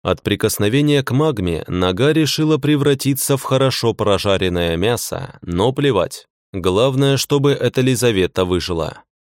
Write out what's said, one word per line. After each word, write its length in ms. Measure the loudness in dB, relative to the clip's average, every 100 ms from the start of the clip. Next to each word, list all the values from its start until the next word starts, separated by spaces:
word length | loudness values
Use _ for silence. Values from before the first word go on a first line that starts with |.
От 180 | -2 -2
прикосновения 800 | 0 0 -2 0 0 2 2 0
к 80 | 0
магме 540 | 0 0 0 -2 -4 -4
нога 460 | -2 0 2 2
решила 460 | 2 0 0 0 0
превратиться 800 | 2 2 2 0 0 -2 0 -2
в 60 |
хорошо 500 | 0 0 0 0 -2
прожаренное 840 | 0 0 0 2 0 0 0 0 0
мясо, 640 | 0 -2 -4 -10 -10 -14
но 300 | -6 0 0
плевать. 540 | 2 0 2 0 -6 -20 _ _
Главное, 640 | -4 0 2 2 2 2 0
чтобы 360 | 0 0 0
эта 280 | 0 -2 0
Лизавета 640 | 0 2 2 2 0 0
выжила. 580 | 0 0 -2 -4 -6 -8 -20 _